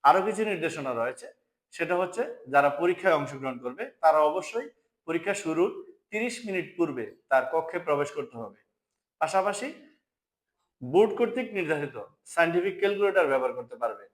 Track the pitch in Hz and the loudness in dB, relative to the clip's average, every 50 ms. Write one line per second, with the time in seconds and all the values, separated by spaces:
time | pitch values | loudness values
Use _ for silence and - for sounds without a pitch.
0 | - 143 156 190 190 214 208 190 220 214 196 165 151 160 160 165 139 135 123 117 | 8 8 6 6 4 0 -2 -2 -2 -2 -2 -2 -4 -4 -4 -4 -6 -4 -2 -2
1 | 117 123 - - - - _ _ _ _ _ _ _ _ - - 170 160 180 180 | -2 -4 -4 -8 -16 -20 _ _ _ _ _ _ _ _ -8 -6 -2 0 0 0
2 | 190 180 - 220 254 - - - - 127 135 143 143 143 143 - 170 180 180 - | 0 -2 -2 -4 -6 -6 -6 -14 -12 2 4 4 4 4 2 2 2 2 0 2
3 | - 190 165 147 143 127 139 135 131 131 127 120 123 123 127 131 127 - _ _ | 4 4 4 4 0 -4 -8 -6 -6 -6 -6 -6 -8 -10 -8 -8 -10 -12 _ _
4 | - 160 151 156 151 151 156 185 - - 220 233 269 - _ _ _ _ _ _ | 4 6 6 6 4 4 2 0 -6 -4 -8 -8 -8 -8 _ _ _ _ _ _
5 | _ 160 165 170 165 196 196 - - 165 160 160 180 - - - - - - _ | _ -4 -4 -2 -2 -2 -4 -2 -2 -2 0 2 0 0 0 -6 -16 -18 -20 _
6 | _ _ 208 214 226 247 233 - 240 208 190 185 170 - - - 170 151 135 127 | _ _ -4 -4 -4 -4 -4 -8 -8 -6 -4 -4 -6 -6 -2 -2 -2 -2 -2 -6
7 | 110 104 - _ _ _ - 131 - - 165 165 160 160 - 175 170 160 147 143 | -8 -8 -12 _ _ _ 2 2 2 2 -2 -2 -2 -2 -8 -6 -2 -2 0 0
8 | 143 143 - 147 131 - - 117 113 101 98 _ _ _ _ _ _ _ _ _ | 0 -4 -4 -8 -10 -10 -10 -14 -14 -14 -16 _ _ _ _ _ _ _ _ _
9 | _ _ _ _ 160 156 170 190 190 202 196 208 247 285 330 - - - _ _ | _ _ _ _ -4 0 0 0 0 0 -2 -4 -8 -10 -10 -14 -20 -20 _ _
10 | _ _ _ _ _ _ _ _ _ _ _ _ _ _ _ _ 127 123 139 185 | _ _ _ _ _ _ _ _ _ _ _ _ _ _ _ _ -12 2 4 4
11 | 214 202 196 - 233 208 - 254 240 214 208 190 175 151 160 147 147 143 - 113 | 4 4 4 0 -2 -2 -2 -6 -6 -6 -6 -6 -2 -2 -2 -2 -2 -6 -8 -12
12 | 101 - _ _ _ - - 170 170 165 165 180 175 196 185 - 202 202 202 196 | -14 -16 _ _ _ -6 0 2 2 4 2 0 0 0 -2 0 0 0 2 2
13 | 202 196 190 190 165 139 135 131 127 127 117 123 120 117 127 113 117 113 107 - | 0 4 4 4 4 4 2 2 2 0 -4 -4 -10 -12 -10 -6 -6 -6 -6 -8
14 | - _ | -16 _